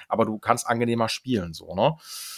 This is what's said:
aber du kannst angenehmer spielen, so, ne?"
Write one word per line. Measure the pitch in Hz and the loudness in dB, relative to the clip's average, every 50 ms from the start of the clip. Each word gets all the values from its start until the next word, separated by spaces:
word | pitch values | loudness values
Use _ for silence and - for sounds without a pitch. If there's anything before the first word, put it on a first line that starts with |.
| - - | -6 -2
aber | 104 107 113 | 2 2 2
du | 107 110 104 | 2 0 -4
kannst | - 110 117 117 - | 2 2 2 2 2
angenehmer | - 117 117 120 117 117 117 113 110 | -2 0 0 2 2 2 2 2 0
spielen, | - - - 131 123 101 87 85 | 0 -6 -4 -2 -2 -2 -2 -4
so, | 80 82 87 85 87 | -8 -12 -12 -6 0
ne?" | 92 117 147 160 - - - - - - - - | 2 2 2 2 0 -10 -16 -14 -14 -12 -14 -14